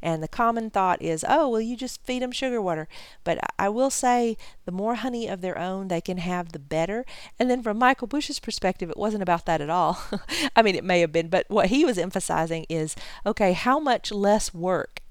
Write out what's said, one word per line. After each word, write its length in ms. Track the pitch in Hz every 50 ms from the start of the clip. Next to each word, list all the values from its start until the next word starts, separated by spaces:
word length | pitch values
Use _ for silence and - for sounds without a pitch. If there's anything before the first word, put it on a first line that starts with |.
| -
And 200 | 170 165 156 156
the 60 | -
common 420 | - - 240 233 233 226 226 220
thought 320 | - 202 190 185 170 - -
is, 220 | 165 160 160 - -
"Oh, 200 | - 311 320 269
well, 100 | 226 220
you 160 | 226 226 247
just 280 | 226 262 247 - - -
feed 180 | - 254 254 254
'em 100 | 254 247
sugar 300 | - 277 262 247 233 202
water." 260 | 185 165 156 156 - - - - - - - -
But 140 | - 165 - - - - -
I, 80 | -
I 20 | 202
will 200 | 208 233 262 269
say 460 | - - - 247 247 247 240 233 220 - - - - - -
the 60 | - 175
more 240 | 185 202 220 240
honey 320 | 226 214 262 240 233 226 208
of 140 | 190 185 180
their 160 | 185 175 -
own 300 | 170 185 190 190 196 190
they 120 | 180 165
can 180 | 170 - 185 180
have, 340 | 170 180 180 180 175 170 -
the 60 | 156
better. 460 | 139 143 156 156 165 175 202 233 254 - - - - - - -
And 120 | 254 254
then 120 | 247 254 226
from 160 | 226 202 220
Michael 300 | 254 247 269 - 254 214
Bush's 320 | - 285 - - 285 -
perspective, 500 | - - - - - 185 185 - 185 170
it 60 | 156 -
wasn't 240 | 208 220 214 208 190
about 240 | 180 175 170 -
that 140 | - 165 156
at 100 | 143 147
all. 280 | 160 180 170 156 - - - - - 202 - -
<laughs> 280 | - 339 311 269 -
I 60 | 233 226
mean, 120 | 208 185
it 80 | 156 -
may 160 | 185 180 180
have 120 | 170 160 151
been, 160 | 165 165 165
but 180 | 170 180 - -
what 200 | 202 214 - 185
he 160 | 220 277 311
was 140 | 311 233 180
emphasizing 680 | 165 190 - 190 175 - 165 165 160 165 165 165 156 -
is, 260 | 165 160 156 156 - - - - - - -
okay, 260 | 202 214 - 214 190 180
how 240 | - - 247 262 302
much 320 | 311 277 240 208 - - 214
less 420 | 202 196 202 208 214 - - -
work? 460 | 170 170 185 185 156 - - - - - -